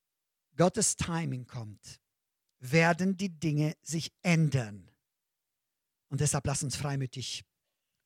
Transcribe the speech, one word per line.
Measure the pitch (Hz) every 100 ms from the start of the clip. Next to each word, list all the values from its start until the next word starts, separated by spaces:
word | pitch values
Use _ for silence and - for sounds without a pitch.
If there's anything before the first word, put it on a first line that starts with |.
| _ _ _ _ _ 135
Gottes | 175 220 - -
Timing | - 170 156 127 120
kommt, | 127 107 101 - - _ _ _ _ _ _
werden | 127 160 165 170 185 180
die | 196
Dinge | 160 165 147 151 -
sich | - 160 - -
ändern. | 185 165 156 131 110 101 87 _ _ _ _ _ _ _ _ _ _ _ _
Und | 135
deshalb | 147 147 143
lass | 139
uns | 139 -
freimütig | 147 139 131 - 120 - - _ _ _ _ _